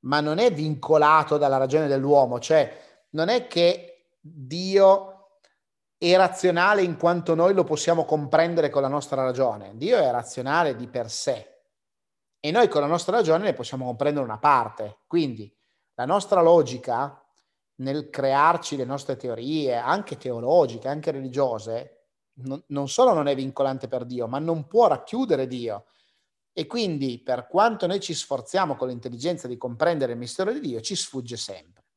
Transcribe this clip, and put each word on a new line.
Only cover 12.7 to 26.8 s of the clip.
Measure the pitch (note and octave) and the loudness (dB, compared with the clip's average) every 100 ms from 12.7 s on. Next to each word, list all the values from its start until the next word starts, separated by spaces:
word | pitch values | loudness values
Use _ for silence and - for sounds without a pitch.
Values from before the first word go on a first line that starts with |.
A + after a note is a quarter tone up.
| D3+ | 2
la | D3 | 0
nostra | E3 - A3 | -2 0 0
ragione | F3+ D#3+ | 2 2
ne | G#3 | 0
possiamo | - - C3 B2+ | -4 -6 -8 -8
comprendere | A#2+ C#3 D3 B2 | -4 -2 -2 -6
una | G#2+ | 0
parte. | D3 C3+ A#2 - G#2+ - _ | 4 4 2 -8 -12 -12 _
Quindi | E3+ D3 A2 G2+ _ _ _ _ | -2 -2 -6 -14 _ _ _ _
la | - B2+ | -8 -2
nostra | G3 G3 F#3+ | 0 2 4
logica | E3 E3+ C3+ B2 B2 A#2+ C#3 - _ _ _ _ _ _ | 6 6 4 -2 -4 -4 -4 -8 _ _ _ _ _ _
nel | C3 C#3+ D3 | -6 -6 -6
crearci | - C3+ C3+ D#3 E3+ - C#3 | -4 0 4 4 2 -2 -6
le | B2 | -6
nostre | C#3 C3+ C3 | -6 -6 -8
teorie, | B2 A2+ B2+ D#3 C#3+ A#2+ | -6 -8 -6 -4 -2 -2
anche | A#2+ F3+ G#3 - | 0 -2 -2 -10
teologiche, | B2+ A#2 A#2+ F3 C#3 A2+ C3 | -8 -6 2 4 4 0 -6
anche | D3 D#3 | -6 -6
religiose, | C#3 C3 B2+ C3+ A2 G#2+ A2+ - _ _ _ _ _ | -6 -6 -2 -2 -2 -8 -10 -10 _ _ _ _ _
non, | B2+ C3+ _ | -12 -12 _
non | C#3+ C#3 | -8 -6
solo | - B3+ | 2 4
non | F3+ C#3+ | 4 2
è | C#3 | -2
vincolante | C3+ C3 C#3 C3 B2 | -4 -2 -2 -2 -6
per | B2+ B2 | -8 -6
Dio, | B2 A2+ | -8 -6
ma | C3 | -4
non | D#3+ E3 D3 | -4 -4 -2
può | A3 A#3 | 4 4
racchiudere | D3 - A3+ C4 D3 C3 | 4 -4 -6 0 0 -2
Dio. | B2+ A#2 G#2 _ _ _ _ _ _ _ | -6 -8 -8 _ _ _ _ _ _ _
E | - D3+ | -10 -8
quindi, | A#3 | -4